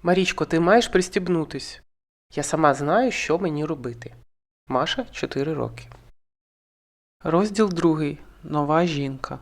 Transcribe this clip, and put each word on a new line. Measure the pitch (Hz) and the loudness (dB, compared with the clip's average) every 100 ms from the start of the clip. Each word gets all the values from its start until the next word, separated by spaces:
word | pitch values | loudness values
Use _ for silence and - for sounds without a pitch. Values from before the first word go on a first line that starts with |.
| 170 | 4
"Марічко, | 185 185 - 151 | 4 2 0 0
ти | 165 | 2
маєш | 170 220 233 | 6 4 6
пристібнутись. | 185 180 - 180 175 151 139 - - _ _ _ _ _ - | 2 2 -2 0 -2 -2 -8 -12 -18 _ _ _ _ _ -6
Я | |
сама | 143 156 156 | -2 2 4
знаю, | 135 143 190 254 | 4 2 2 2
що | - - 165 | -2 -2 -2
мені | 185 147 156 | 0 -4 -4
робити". | 156 123 117 120 - _ _ _ _ _ | -6 -8 -12 -16 -18 _ _ _ _ _
Маша, | 127 151 - 247 | -2 0 -4 -6
чотири | - 139 143 143 | -8 -6 -4 -4
роки. | 151 120 117 - - - _ _ _ _ _ _ _ _ _ _ _ | -4 -6 -8 -18 -20 -20 _ _ _ _ _ _ _ _ _ _ _
Розділ | 160 165 208 208 214 | 0 2 2 0 0
другий. | 170 170 156 151 147 - - | 2 2 2 -2 -6 -14 -20
Нова | - 151 143 160 175 | -6 -2 2 2 2
жінка. | 147 139 135 - 135 | 0 -4 -6 -10 -12